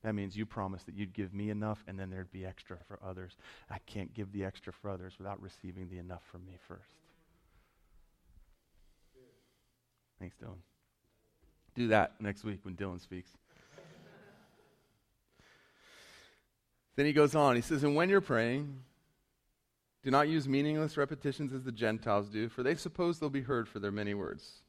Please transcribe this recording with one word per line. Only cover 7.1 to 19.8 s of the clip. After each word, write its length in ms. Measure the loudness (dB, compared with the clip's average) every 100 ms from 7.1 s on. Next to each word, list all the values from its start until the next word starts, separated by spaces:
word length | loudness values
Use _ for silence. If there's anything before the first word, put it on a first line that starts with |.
| _ _ _ _ _ _ _ _ -20 _ _ _ -20 -20 _ _ _ -20 _ _ _ -20 _ _ _ _ _ _ _ _ _
Thanks, 160 | -14 -14
Dylan. 260 | -16 -16 -20 _ _ _ _ _ _ _ _ _ _
Do 140 | -2 4
that 340 | 6 6 0
next 220 | -6 -4
week 200 | -6 -8
when 120 | -10 -6
Dylan 240 | -6 -6
speaks. 360 | -10 -14 -14 -20 _ -20 -20 -20 -20 -20 -20 -20 -20 -20 _ _ _ _ _ _ _ _ _ _ -20 _ _ _ -20 -20 -20 -20 -20 _ _ _ _ _ _ 2
Then 120 | 4
he 60 |
goes 220 | 8 8 8
on. 200 | 8 6
He 60 |
says, 220 | 4 2
"And 120 | 4 4
when 140 | 6
you're 120 | 6
praying, 640 | 6 2 4 0 -4 -10 -16 _ _ _ _ _ _ _ _ _